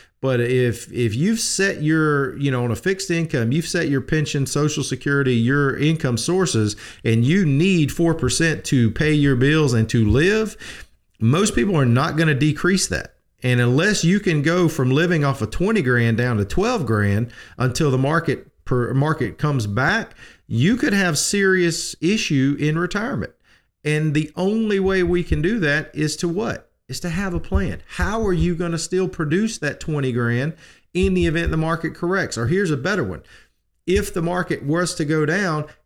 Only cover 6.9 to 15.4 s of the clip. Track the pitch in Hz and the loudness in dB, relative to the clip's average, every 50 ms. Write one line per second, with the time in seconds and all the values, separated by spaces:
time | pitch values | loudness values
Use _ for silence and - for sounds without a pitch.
6.9 | - - - 117 113 117 117 135 170 202 190 147 135 143 175 196 185 165 147 135 | -20 -4 0 0 2 4 4 4 4 2 2 2 2 2 4 4 4 2 2 0
7.9 | - - 165 165 160 165 131 123 - - 165 160 151 - - - 147 127 117 107 | 0 0 2 2 2 0 0 -2 0 2 0 0 0 -2 -2 0 2 4 4 2
8.9 | - - 156 156 151 147 143 143 135 120 131 143 156 160 151 127 120 110 110 110 | 2 0 0 2 4 4 4 4 4 4 4 4 4 4 2 4 4 2 2 2
9.9 | - 120 110 104 107 135 160 190 214 220 220 208 - - - - - - - - | 2 2 4 4 4 4 4 4 2 2 0 -2 -6 -12 -16 -16 -16 -18 -20 -20
10.9 | _ _ _ _ _ _ 110 113 139 180 214 226 - 240 240 202 185 147 135 120 | _ _ _ _ _ _ 2 2 4 4 2 2 2 0 0 2 2 2 4 4
11.9 | 117 127 151 165 147 156 165 156 143 123 147 151 135 - - 175 196 185 - - | 4 2 2 0 0 0 2 2 2 2 2 0 0 0 0 0 0 0 0 -2
12.9 | 87 64 - - _ _ _ _ _ _ - 123 123 120 120 120 127 147 175 214 | -4 -6 -6 -10 _ _ _ _ _ _ -2 0 2 2 2 2 2 2 2 2
13.9 | 202 - - 165 190 208 202 185 160 147 135 165 170 185 175 151 - - 127 127 | 0 2 2 2 2 2 2 0 0 2 0 2 2 2 2 2 0 0 0 2
14.9 | 131 147 175 175 180 156 143 139 127 - | 2 2 2 2 2 2 0 0 0 -2